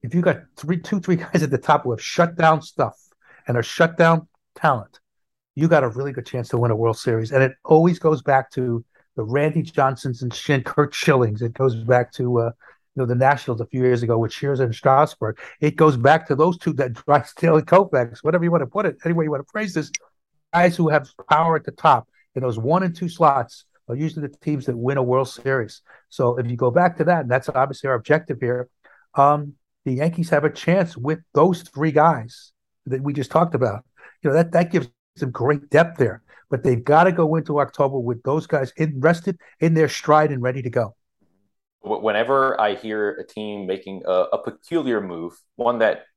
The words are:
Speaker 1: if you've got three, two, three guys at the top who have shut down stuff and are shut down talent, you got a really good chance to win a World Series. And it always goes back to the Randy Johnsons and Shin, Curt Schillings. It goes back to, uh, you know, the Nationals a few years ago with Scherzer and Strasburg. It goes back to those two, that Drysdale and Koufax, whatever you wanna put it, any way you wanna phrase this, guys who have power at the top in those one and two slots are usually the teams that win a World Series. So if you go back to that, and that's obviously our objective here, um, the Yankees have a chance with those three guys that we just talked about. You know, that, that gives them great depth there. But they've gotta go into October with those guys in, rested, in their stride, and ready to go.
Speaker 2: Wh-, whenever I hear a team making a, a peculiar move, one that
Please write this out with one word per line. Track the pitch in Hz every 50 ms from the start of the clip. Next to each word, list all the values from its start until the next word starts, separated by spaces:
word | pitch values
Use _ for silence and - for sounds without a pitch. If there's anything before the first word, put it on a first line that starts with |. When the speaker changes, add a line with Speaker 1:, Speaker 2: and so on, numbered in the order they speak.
| -
Speaker 1:
if | 123 113
you've | 175 170
got | 190 147 - - _ _
three, | - - 147 180 175
two, | - - - 202
three | 175 - 180
guys | 170 170 - - 180 160
at | 143 139
the | 127
top | - - 151 147 -
who | 127 117
have | 107 -
shut | - - - 170 165 170
down | - 165 160 156 151
stuff | 160 - _ - 143 107 - _ _ _ _ _ _ _ - - _
and | - 120
are | 120 117
shut | - - - 170 170 170
down | - 175 165 165 165 160 _ _ _ _ _ _
talent, | - - 160 139 117 98 _ _ _ _ _ _ _ _ _ _ _ _ _ _
you | - 151 165
got | 165 151 139
a | 120
really | 107 123 139 143 139
good | 127 117
chance | - - 127 120 -
to | - 120
win | 120 120 113
a |
World | 107 113 117 110 -
Series. | - - 117 110 113 113
And | - 131 131
it | 127 127 _ _
always | - 160 156 165 180 180 170
goes | - 160 156 143
back | - - 139 135 131 - -
to | - 127 123 117 117 117 _ _ _ _ _ _
the | - 113
Randy | 107 120 139 147 156 151 165 151
Johnsons | 165 - - 139 131 135 123 - 139 123 117 131
and | 123 117
Shin, | - - - 151 135 120
Curt | - - - 147 143 -
Schillings. | - - - 147 131 123 110 104 107
It | 120 113 117
goes | - 135 131 117
back | 113 113 117 127 123 120 - -
to, | - 131 123 123 117
uh, | 117 117 117 _ _ - _ _ _ _ _
you | 135 131
know, |
the | 120 123
Nationals | 123 131 131 143 131 - - 123 113
a | 117
few | - - 131 127
years | 127 123 117 120
ago | 113 117 113
with | 117 113 -
Scherzer | - - 139 143 127 135
and | 120 113
Strasburg. | - - 135 135 135 151 151 - _ - 107 117 - - - - _
It | - - -
goes | - 160 156 143
back | 123 117 139 151 165 165 -
to | 147
those | 131 156 175 180 175
two, | - 175 156
that | 123 139 127 120
Drysdale | - - - 143 147 117 - - - - 165 156
and | 156 151
Koufax, | - 170 185 202 190 - 135 120 117 117 - -
whatever | 147 160 180 165
you | 175
wanna | 170 170 143
put | 123 _ 196 214
it, | 180 135 _ -
any | 165 170
way | 170 160
you | 156
wanna | 151 135 139 _
phrase | _ 214 214 202 165
this, | 160 151 - _ _ _ _ _ _ _ _ _ _ _ _ -
guys | 170 175 180 170
who | - 170 156
have | 151 151 143 - _ _ - -
power | 156 151 160 165 165
at | 156 -
the | - -
top | - - 160 139 117 113 _ _ _ _ _ _
in | 135 127
those | 127 113 113
one | 110 131 156 180 190
and | 180 170
two | - 185 170
slots | 170 - 170 151 139 135 117 - - - _ _ _ _ _ _
are | 117
usually | 135 151 160 165 160 147
the | 143 143 _
teams | _ - 151 139 127
that | - 120
win | 117 117 127 139
a | 139 131
World | 123 123 131 135 123
Series. | - - - 135 135 135 113 101 - - _ _ _ _ _ _
So | _ - 135 120 120 123
if | 120 117
you | 120
go | 117 131 123
back | 120 165 175 180 170 -
to | 160
that, | 160 180 165 143
and | 123
that's | 123 131 131 -
obviously | 143 127 131 139 143 - - 135
our | 131
objective | 120 110 - 147 160 165 _ 147 117
here, | 127 120 123 123 123 _ _ _ _ _ _ _ _ _ _
um, | - 139 143 147 151 147 143 143 _ _ _ _ _ _
the | 135 131
Yankees | 127 147 165 170 165 165 165
have | - 147 147
a | 156
chance | 147 - - - 170 196 185 170 -
with | - 120 143 160 160 _ _ _
those | 143 151 185 185 165 -
three | - _ 135 147 160 139
guys | 151 151 165 160 135 113 117 - - - _ _ _ _ _ _ _ _
that | - 127 131 135
we | 143 143
just | 147 131 -
talked | - 156 175 165 165
about. | 131 123 113 98 104 - _ _ _ - - _ _ _
You | 156
know, | 135
that, | 160 170 165 165
that | 170 175 170
gives | 170 175 135 - _ _ _ _ _
them | - 143 131
great | 123 - 120 131 147 143 143 _
depth | - 151 170 170 170 -
there. | 135 110 95 104 _ _ _ _ _ _
But | - 127 113
they've | 135 127 120 120
gotta | - 147 156 175 190 185
go | 170 165 156 156
into | 165 156 - 151 147
October | 139 139 _ - 147 139 135 135
with | 120 120 123 117 _
those | 131 139 160 165 -
guys | - 151 135 131 -
in, | - 156 156 147 135
rested, | 127 156 175 170 - 202 185 - _ - _ _
in | - 170 165
their | 160 160 143
stride, | - - - - 147 151 151 151 143
and | 127 120
ready | 127 127 131 123
to | 123
go. | 117 127 113 107 - _ _ _ _ _ _ _ _ _ _ _ _ _ _ _ _ _
Speaker 2:
Wh-, | _ 98 107 - -
whenever | 110 104 104 117 120 135 135 135 131 - -
I | 110 104 101
hear | - - 110 107 107 107 104 98
a | - 95
team | _ - 110 107 107 104 101 98
making | 92 95 95 - 95 95 92 80
a, | - 92 92 90 - -
a | 101 -
peculiar | - 113 _ _ - 165 170 143 131 120 107
move, | 95 95 87 82 82 87 - _ _ _ _
one | - 120 120 120 117
that | 113 104 - - - _ _